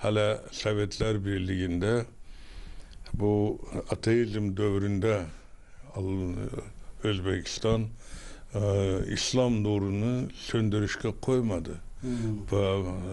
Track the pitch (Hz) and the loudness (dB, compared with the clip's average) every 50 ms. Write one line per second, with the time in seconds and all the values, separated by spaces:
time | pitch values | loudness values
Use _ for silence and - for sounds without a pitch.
0 | - 107 107 107 104 107 110 - - - - - - 110 107 104 104 98 - - | 0 2 4 4 4 4 2 0 -4 -8 -10 -2 0 0 2 2 2 0 0 0
1 | 110 110 110 101 95 98 101 92 92 92 95 90 92 90 87 87 92 107 120 120 | 0 2 2 0 0 0 0 0 0 0 0 0 2 0 2 2 2 2 2 2
2 | 117 - - - - - - - - - - - - - - - - - - - | 0 -2 -8 -14 -14 -14 -14 -14 -14 -14 -12 -12 -12 -12 -12 -12 -14 -14 -16 -14
3 | - - - 104 104 104 104 104 104 107 - - - - - 90 - - 90 - | -8 -6 -2 2 4 4 4 4 4 2 0 -2 -6 -6 -6 -6 -2 -2 -4 0
4 | - 113 117 120 120 110 104 107 104 101 95 101 107 104 98 98 98 101 101 95 | 2 4 4 4 4 2 0 0 0 0 0 2 2 2 2 2 2 2 2 2
5 | 95 113 107 98 85 80 - - - - - - - - - - - - - - | 4 2 2 2 0 -4 -8 -14 -16 -18 -18 -18 -18 -18 -18 -16 -16 -10 -6 -4
6 | 95 95 95 95 92 87 87 101 104 - - - - - - - - - - - | -2 -2 0 0 -2 -2 -2 -4 -4 -4 -6 -8 -8 -10 -12 -12 -12 -12 -8 -2
7 | - 110 101 92 90 95 95 92 - - - - - 110 113 113 113 110 - - | -2 0 0 0 0 0 0 0 -2 -4 -6 0 2 4 4 4 2 -2 -6 -10
8 | - - - - - - - - - - - 104 104 104 98 101 98 95 92 95 | -12 -12 -12 -12 -12 -12 -14 -14 -12 -6 -2 0 2 4 4 4 4 4 2 0
9 | - - 104 - - - - 127 127 123 117 107 104 104 104 101 98 98 98 101 | 0 -2 -2 -2 -2 2 4 4 4 4 4 4 4 2 2 2 2 2 0 2
10 | 107 120 123 123 139 - - - - - - 117 110 104 101 107 104 101 - - | 2 0 0 0 -2 -4 -6 -10 -6 -2 0 2 2 4 2 2 2 0 0 -2
11 | - 113 101 - - 131 131 127 120 110 95 85 82 - 82 85 - - - - | -2 -4 -4 -2 0 2 2 4 2 2 0 -2 -2 -6 -8 -10 -10 -12 -10 -8
12 | - 127 123 117 113 113 107 104 101 - 98 101 101 95 98 98 95 90 92 92 | -4 -4 -2 -2 0 -2 -2 -2 -2 0 2 4 4 4 4 2 0 0 -2 -4
13 | 90 92 | -4 -2